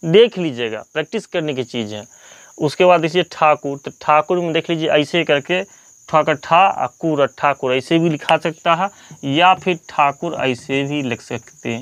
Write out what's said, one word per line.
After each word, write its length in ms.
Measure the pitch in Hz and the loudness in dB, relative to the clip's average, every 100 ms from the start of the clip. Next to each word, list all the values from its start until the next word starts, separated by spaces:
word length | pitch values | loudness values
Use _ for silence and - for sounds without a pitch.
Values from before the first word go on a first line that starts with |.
देख 340 | 165 185 233 - | 4 4 4 2
लीजिएगा, 460 | 165 120 117 107 - | -6 -4 -6 -6 -8
प्रैक्टिस 320 | 151 151 226 - | -6 -6 -8 -6
करने 280 | 180 156 | -6 -4
की 100 | 131 | -4
चीज़ 320 | 120 123 107 107 | -6 -6 -6 -8
है। 80 | 104 _ - - - - | -14 _ -20 -20 -20 -4
उसके 280 | 151 - 185 | -4 2 4
बाद 160 | 175 | 4
देखिए 220 | 160 175 175 | 2 0 -2
ठाकुर, 460 | - 156 147 143 139 | 0 2 2 -2 -8
तो 140 | - - | -12 -10
ठाकुर 380 | - 151 151 180 | 2 2 2 -2
में 120 | 175 | 0
देख 160 | 160 160 | -4 -2
लीजिए 200 | 165 156 | -2 0
ऐसे 320 | 151 147 175 | 0 2 -2
करके 400 | 156 147 139 180 196 _ _ _ - | 2 0 0 -4 -4 _ _ _ -2
ठा 120 | 156 | 0
का 100 | 151 151 | 2 -2
ठा 320 | - 165 196 | 2 2 4
और 180 | - 127 _ | 0 -6 _
कुर 220 | 165 147 | -2 0
और 120 | 135 - | 0 0
ठाकुर 360 | 147 139 135 | -4 -2 -2
ऐसे 240 | 131 127 165 | -2 0 0
भी 100 | 165 | 2
लिखा 280 | 147 - 160 | -2 0 0
सकता 380 | 165 156 175 165 | 0 -4 -2 0
है, 140 | 196 - - 160 139 | -2 -8 -20 -12 -4
या 260 | 139 180 185 | 2 4 4
फिर 240 | 190 170 - | 0 -4 -6
ठाकुर 460 | - 143 139 170 143 | 0 0 0 -8 -4
ऐसे 420 | 131 123 - 139 | -4 -4 -4 -4
भी 180 | 139 147 | -2 -4
लिख 180 | 131 117 | -4 -6
सकते 480 | - 123 - _ 123 117 | -8 -12 -12 _ -8 -8